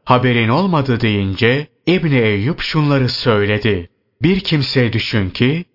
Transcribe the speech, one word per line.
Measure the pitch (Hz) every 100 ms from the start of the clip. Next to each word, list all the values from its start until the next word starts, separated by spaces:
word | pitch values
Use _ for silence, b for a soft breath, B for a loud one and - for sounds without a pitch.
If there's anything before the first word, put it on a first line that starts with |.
| -
haberin | 127 127 120 110
olmadı." | 139 196 160 131 113
deyince | 110 104 98 95 117 139 151 _ -
İbni | 180 165 131
Eyyub | 110 101 117 180
şunları | - 156 147 139 123
söyledi: | - 131 107 101 104 113 95 90 _ _ -
"Bir | 160 190
kimse | - 156 131 135 117
düşün | 107 - 113 92
ki | - 127 165 -